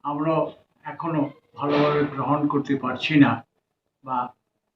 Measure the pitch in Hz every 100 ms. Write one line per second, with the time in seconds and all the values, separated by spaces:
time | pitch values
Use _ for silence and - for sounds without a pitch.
0 | 143 143 160 156 143 - _ _ 147 147
1 | 165 156 139 - _ - 143 147 147 147
2 | 143 135 135 147 147 143 - 131 127 127
3 | - 151 131 113 - _ _ _ _ _
4 | 135 127 123 - _ _ _